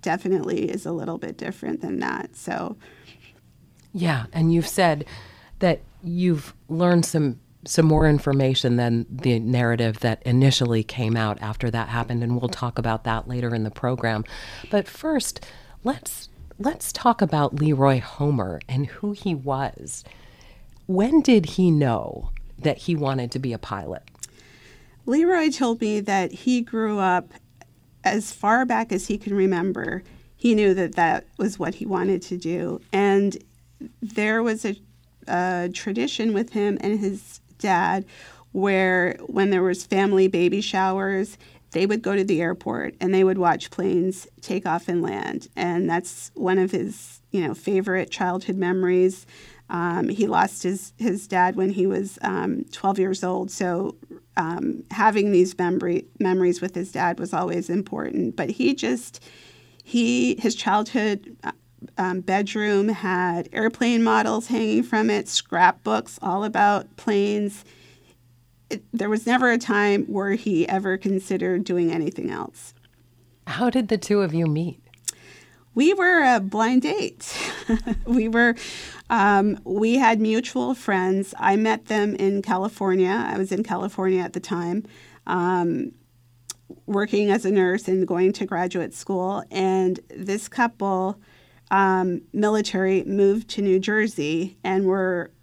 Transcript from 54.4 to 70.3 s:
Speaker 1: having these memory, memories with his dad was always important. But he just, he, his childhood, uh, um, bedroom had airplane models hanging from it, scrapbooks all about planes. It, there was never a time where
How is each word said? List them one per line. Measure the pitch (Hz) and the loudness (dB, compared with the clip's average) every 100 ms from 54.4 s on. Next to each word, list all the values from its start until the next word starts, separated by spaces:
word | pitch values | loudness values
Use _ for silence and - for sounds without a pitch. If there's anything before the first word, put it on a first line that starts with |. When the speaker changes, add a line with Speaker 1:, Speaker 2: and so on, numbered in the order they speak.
| 165 170 - - - | -4 -4 -4 -6 -8
Speaker 1:
having | 196 220 214 202 | 2 2 4 4
these | 185 180 - | 4 4 2
memory, | 175 180 180 170 - - | -2 0 -2 -4 -6 -2
memories | 196 185 180 175 | 0 2 2 0
with | 180 | -4
his | 180 185 | -6 -8
dad | - 175 170 | -4 -2 -2
was | 175 | -4
always | 180 180 170 - | -4 -2 -4 -2
important. | 180 196 - - - 175 - | -4 -4 -6 -4 -2 -4 -4
But | 151 | -6
he | 220 254 | 0 0
just, | 277 226 247 - - - - - - _ _ | 0 -2 -4 -6 -20 -20 -20 -20 -20 _ _
he, | - 233 233 247 247 - | -4 0 0 2 0 0
his | 226 | -2
childhood, | - - 208 214 254 214 202 - - | -2 0 0 0 -2 -2 -2 -8 -12
uh, | - - _ _ - - | -12 -12 _ _ -16 -4
um, | 185 180 | -4 -2
bedroom | 175 190 202 214 208 202 208 | -2 -2 0 -2 0 2 2
had | 202 196 185 180 170 - | 0 -2 0 0 -2 -4
airplane | - 220 226 233 233 | -2 -2 0 0 2
models | 226 220 214 220 233 | 4 2 2 -2 -2
hanging | 233 220 214 | -2 2 0
from | 240 220 220 | 0 0 2
it, | 208 - | 0 -2
scrapbooks | - - 175 180 - - 214 - - | -6 -2 4 4 4 -2 -2 -4 -8
all | 202 185 | -4 -2
about | 214 220 202 202 - - | -2 2 2 2 -2 -8
planes. | - 202 202 208 208 202 - - - - _ _ _ _ _ _ _ | -2 0 2 0 -4 -6 -20 -20 -20 -20 _ _ _ _ _ _ _
It, | 214 - | -12 -8
there | 226 202 | -6 -2
was | 214 226 | -2 0
never | 247 254 | 2 4
a | 233 | 2
time | 240 208 208 202 | 0 2 4 2
where | - 202 196 | 0 -2 -2